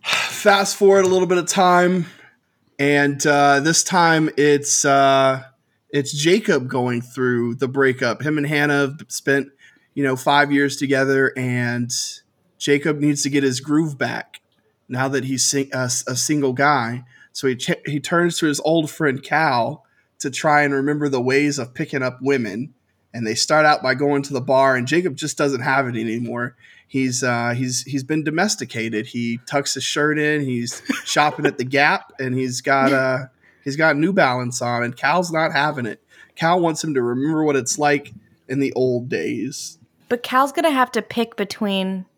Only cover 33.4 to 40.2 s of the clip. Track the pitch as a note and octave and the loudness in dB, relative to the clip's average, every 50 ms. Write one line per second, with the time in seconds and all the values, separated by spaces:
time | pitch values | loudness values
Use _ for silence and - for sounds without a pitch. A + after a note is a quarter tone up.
33.4 | _ _ _ _ _ C#3+ C3+ D3 D#3+ D#3+ D3 C#3+ D#3 F3+ G3 G3 E3 C3 B2 B2+ | _ _ _ _ _ -8 -2 2 2 2 2 2 0 2 4 4 4 4 2 0
34.4 | B2 B2 B2 - B2+ A#2+ A#2+ A#2 A#2+ A#2 B2 - - C#3 D3+ F3+ F#3 E3+ D#3+ D#3+ | -2 -4 -4 -4 -4 -2 -2 -2 -2 -4 -4 -2 -2 0 2 2 0 0 0 0
35.4 | D#3+ D#3 E3 C#3+ C#3+ D3+ D3 C#3 A#2+ A2 - _ _ _ _ - - _ _ - | -2 0 0 0 0 0 -2 -4 -6 -6 -8 _ _ _ _ -20 -20 _ _ -2
36.4 | E3 E3 F3 F#3 E3+ E3 D#3+ D#3+ - D#3+ D3 C3+ A#2+ A#2+ B2 B2+ C3+ D3+ D#3+ D#3 | 0 2 2 4 2 0 -2 -2 -4 -2 -2 0 0 0 0 0 -2 0 0 0
37.4 | D#3 D3+ C#3+ C3+ A#2+ A#2 - - D3 D3 C#3+ D3 C#3+ - - - _ _ _ _ | 2 2 2 0 0 -2 -4 0 2 2 2 0 -2 -8 -20 -20 _ _ _ _
38.4 | _ - C3 C#3 C#3 C#3 - - C3 B2+ B2 A#2+ B2 B2 B2 F2+ D#2+ - A#2+ A#2 | _ -6 -4 -2 -2 -2 0 0 0 0 0 -2 -4 -4 -4 -4 -4 -4 -4 -4
39.4 | G2+ C3 C#3 - - - - _ _ _ _ _ _ _ A#3+ A#3+ | -6 -8 -8 -10 -14 -14 -16 _ _ _ _ _ _ _ -4 -4